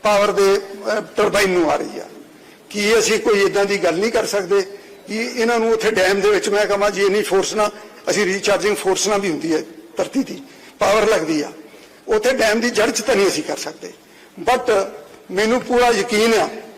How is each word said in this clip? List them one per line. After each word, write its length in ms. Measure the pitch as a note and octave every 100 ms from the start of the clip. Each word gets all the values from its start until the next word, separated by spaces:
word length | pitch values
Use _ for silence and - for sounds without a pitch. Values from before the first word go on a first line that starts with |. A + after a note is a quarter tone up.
ਪਾਵਰ 300 | G#3+ G#3 G#3
ਦੇ, 240 | F#3 G3 G3+
ਅਹ, 440 | - - A3+ G#3+ - -
ਟਰਬਾਈਨ 340 | G#3 F#3+ G3
ਨੂੰ 200 | F3+ D#3+
ਆ 60 | D3
ਰਹੀ 220 | - -
ਆ। 60 | - - - - - - -
ਕੀ 280 | G#3 G#3 A3+
ਅਸੀਂ 220 | - G#3+
ਕੋਈ 200 | - G#3
ਏਦਾਂ 240 | G3 G3+
ਦੀ 200 | G3+ G3+
ਗੱਲ 100 | E3
ਨਹੀਂ 180 | E3 A3
ਕਰ 140 | A3+ A3+
ਸਕਦੇ 360 | G3+ F3+ G3+ F#3+ - - - -
ਕਿ 240 | G#3+ B3 B3
ਇਹਨਾਂ 220 | A3+ A#3
ਨੂੰ 140 | A3+
ਉੱਥੇ 180 | A3+ G#3+
ਡੈਮ 300 | A3 F#3 G3+
ਦੇ 100 | G3+
ਵਿੱਚ, 180 | G#3 G#3
ਮੈਂ 180 | G3+ G3+
ਕਹਾਂ 240 | G3 G3+
ਜੀ, 120 | F#3+
ਇੰਨੀ 200 | G3 G3+
ਫੋਰਸ 320 | - F#3+ -
ਨਾਲ 160 | G#3 G#3 - - - -
ਅਸੀਂ 140 | E3+
ਰੀਚਾਰਜਿੰਗ 520 | G3 F#3+ F#3+ F#3+ F#3+ G3
ਫੋਰਸ 320 | F#3 F#3 G3+
ਨਾਲ 120 | G3+
ਵੀ 100 | G3
ਹੁੰਦੀ 240 | D3+ E3
ਹੈ, 80 | D#3 D#3 - - -
ਧਰਤੀ 260 | F3+ C4+
ਦੀ 200 | - D#3+ - - - -
ਪਾਵਰ 300 | G3 G#3+ G#3+
ਲੱਗਦੀ 340 | G#3 D#3 D#3
ਆ, 100 | C#3+ - - - - - -
ਉੱਥੇ 240 | G#3+ A#3
ਡੈਮ 280 | C4 A3 G#3+
ਦੀ 100 | A#3+
ਜੜ੍ਹ 200 | G#3+ A3
'ਚ 100 | A3
ਤਾਂ 160 | A3 G#3+
ਨਹੀਂ 120 | G3
ਅਸੀਂ 140 | D3+
ਕਰ 140 | D3+ D3
ਸਕਦੇ। 360 | D3+ D#3+ - - - - - -
But 300 | F#3 B3 - G#3 G3 - - - -
ਮੈਨੂੰ 300 | F#3 A3 B3
ਪੂਰਾ 280 | A3 A#3+ B3
ਯਕੀਨ 460 | A#3+ F#3+ G#3+ A3+
ਆ 140 | A3 D#3+ - -